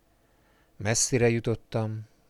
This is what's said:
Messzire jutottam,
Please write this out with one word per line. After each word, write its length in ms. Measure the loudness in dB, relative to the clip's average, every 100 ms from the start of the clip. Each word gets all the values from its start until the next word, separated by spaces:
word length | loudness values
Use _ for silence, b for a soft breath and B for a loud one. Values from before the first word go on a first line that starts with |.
| b b b b b b b b
Messzire 540 | -2 0 0 2 4
jutottam, 800 | 2 0 -4 -4 -4 -4 -6 -12 _ _